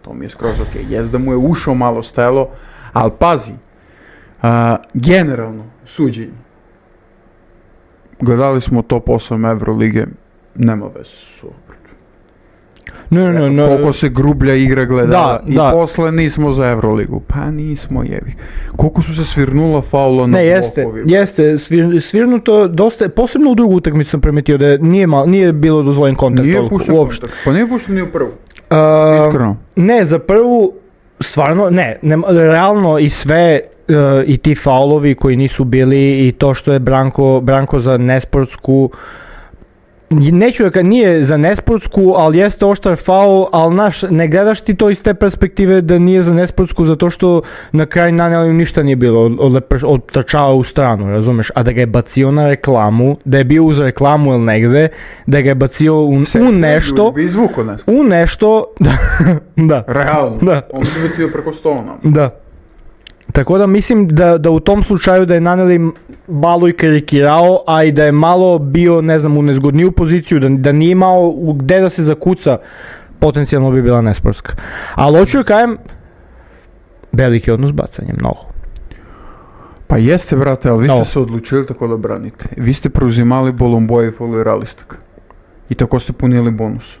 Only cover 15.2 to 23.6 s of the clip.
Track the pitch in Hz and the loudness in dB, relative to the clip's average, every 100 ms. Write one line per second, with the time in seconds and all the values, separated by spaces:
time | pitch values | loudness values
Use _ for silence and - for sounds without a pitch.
15.2 | 147 117 - 147 151 160 165 - 165 160 | 0 -2 -2 0 2 2 0 -2 -2 0
16.2 | 156 156 147 135 123 117 107 107 98 101 | -2 -2 -2 0 -2 0 -2 -2 -4 -8
17.2 | - 143 151 151 151 143 - 131 120 - | -6 -6 -6 -8 -8 -10 -8 -6 -6 -8
18.2 | - - - - - - 156 - 160 160 | -12 -14 -12 -12 -10 -2 -2 0 -4 -6
19.2 | 156 143 135 139 160 151 - 143 135 131 | -6 -2 0 0 0 -2 -2 -2 0 0
20.2 | 123 185 170 185 117 147 120 110 151 190 | 2 2 2 2 0 -4 -6 -4 0 2
21.2 | 196 - 151 151 - 165 170 170 - 208 | 0 0 0 0 -2 0 2 0 0 0
22.2 | 240 240 - 214 190 165 220 226 190 - | 0 0 2 2 2 2 0 0 -4 -2
23.2 | 247 269 294 233 | -2 2 2 2